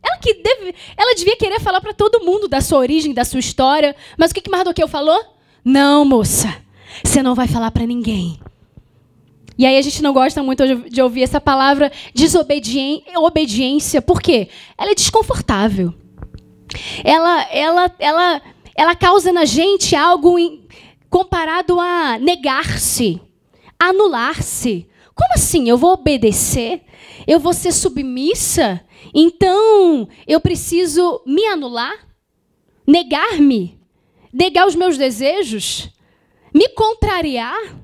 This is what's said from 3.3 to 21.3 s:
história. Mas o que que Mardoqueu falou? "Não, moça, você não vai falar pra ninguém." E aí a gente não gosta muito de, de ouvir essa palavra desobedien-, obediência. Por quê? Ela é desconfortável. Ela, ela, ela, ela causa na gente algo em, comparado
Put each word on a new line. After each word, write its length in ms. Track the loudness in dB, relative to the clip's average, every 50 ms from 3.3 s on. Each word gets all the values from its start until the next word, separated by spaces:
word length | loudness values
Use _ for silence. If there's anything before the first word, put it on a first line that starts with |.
| -4 -6
história. 520 | -6 -4 -2 0 0 2 2 2 0 0 -2 -6 -20 -18 -2
Mas 140 | 0 0 0
o 20 | 0
que 60 | -6
que 100 | -6 -4
Mardoqueu 380 | -4 -2 -2 -2 -2 -2 -2
falou? 340 | -2 -2 -2 0 0 0 0 -2 _ _ _ _ _ _ _ _
"Não, 420 | 2 2 4 4 4 4 4 4
moça, 500 | 4 4 2 2 0 -2 -2 -4 -4 -6 -10 -16 _ _ _ -20 -20 -18 -6 -4
você 180 | 0 0 2
não 140 | 2 2 0
vai 140 | 0 0 0
falar 200 | 0 -2 -2 -2
pra 140 | -2 -2 -2
ninguém." 540 | -2 -4 -4 -4 -4 -4 -4 -4 -6 -8 -12 -18 -20 _ _ _ _ _ -20 _ _ _ _ _ _ _ _ _ _ _ _ _ -14 -2
E 80 | 2 2
aí 120 | 4 4
a 40 | 2
gente 200 | 0 0 -4 -2
não 120 | -2 0 2
gosta 280 | 2 2 2 0 -4
muito 240 | -4 -4 0 2 2
de, 240 | 2 2 -2 -4 -6
de 120 | -2 0
ouvir 220 | 0 0 0 -2 -2
essa 180 | 0 -2 -2
palavra 500 | 0 0 0 2 2 2 4 2 0 -2 -2 -10 -20 -8 _
desobedien-, 920 | 2 2 4 4 2 2 2 -2 -4 -2 -4 -4 -4 -2 -2 -4 -6 _ -6 -2
obediência. 840 | 2 2 2 2 0 -2 -2 -2 -2 -2 0 -2 -2 -2 0 -2 -2
Por 200 | 0 0 -2 0
quê? 260 | 2 0 0 0 0 -4 -12 -20 -20 -20 -12
Ela 140 | -8 -2 -2
é 40 | 0
desconfortável. 1000 | 0 0 0 2 0 0 0 -4 -4 -2 -2 -2 0 0 0 0 -2 -2 -4 -4 -10 -20 -20 _ -20 -20 -20 -20 -20 _ _ _ _ _ -16 -16 -14 -14 -12 -14 -4 0
Ela, 420 | 2 2 2 4 2 0 0 -2 -4
ela, 440 | -4 -2 -2 0 2 2 0 0 -2 -2
ela, 420 | -2 0 0 2 0 0 -2 -4 -6 -14 -20 _ _ -12 _
ela 180 | 0 0 0 2
causa 380 | 2 2 4 4 4 2 2 2
na 100 | 2 2
gente 540 | 2 2 0 2 2 0 0 0 0 0
algo 420 | 2 4 2 2 4 4 4 4 4
em, 260 | 0 -2 -4 -12 _ _ -20 -20 -20 _ _ _ _ _
comparado 680 | -2 -2 0 0